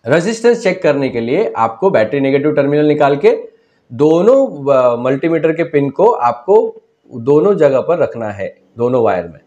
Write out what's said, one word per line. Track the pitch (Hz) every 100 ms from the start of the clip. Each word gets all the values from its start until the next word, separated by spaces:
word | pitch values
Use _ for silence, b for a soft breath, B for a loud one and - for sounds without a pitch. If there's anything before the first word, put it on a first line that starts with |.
| 113
रेजिस्टेंस | 156 180 220 233 233
चेक | 196 180
करने | 156 139 131
के | 117
लिए | 117 160 226 -
आपको | 117 - 190
बैटरी | 127 107 143
नेगेटिव | 135 139 151
टर्मिनल | 147 143 147 151
निकाल | 151 139 143
के | 208 262 - b b b _
दोनों, | 120 151 165 202 269 262 156 139
अ, | 131 123 120
मल्टीमीटर | 123 139 165 165 160
के | 160
पिन | 165 147 139
को | 135 208
आपको | 240 120 - - 214 - - _ _ _
दोनों | 127 117 147 196 185
जगह | 147 131
पर | 117 170
रखना | 123 117 107
है, | 101 95 - _ -
दोनों | 120 127
वायर | 110 92
में | 85 73